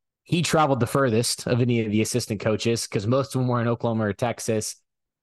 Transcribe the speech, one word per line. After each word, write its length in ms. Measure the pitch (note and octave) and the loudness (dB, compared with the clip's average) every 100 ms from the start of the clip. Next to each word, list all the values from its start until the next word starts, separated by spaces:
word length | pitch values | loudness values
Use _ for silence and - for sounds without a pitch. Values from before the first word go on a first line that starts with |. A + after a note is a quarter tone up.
| _ _ | _ _
he 180 | _ F3 | _ -2
traveled 380 | D#3 D#3+ D3+ B2+ | 2 2 4 2
the 60 | A2+ | 0
furthest 600 | C#3 C3+ A2 A#2+ - - | 2 2 2 0 -4 -2
of 140 | A#2+ | 2
any 220 | B2 A#2+ | 2 2
of 60 | A2 | 2
the 120 | G#2+ | 0
assistant 380 | G#2+ B2 - G#2 | 0 -2 -4 -2
coaches 460 | A2+ G#2 A#2 A#2 - | -2 0 0 -2 -2
'cause 200 | A#2 G#2 | -4 0
most 280 | C3 C3 | 0 0
of 60 | C3 | -2
them 80 | B2+ | -2
were 120 | A#2+ | 0
in 80 | A#2 | 0
Oklahoma 360 | A#2 A#2+ A2 | -2 -2 0
or 80 | G#2 | -2
Texas. 640 | G2 A#2+ A2+ - A2 - - _ _ _ _ | -2 -4 -2 -2 -2 -4 -10 _ _ _ _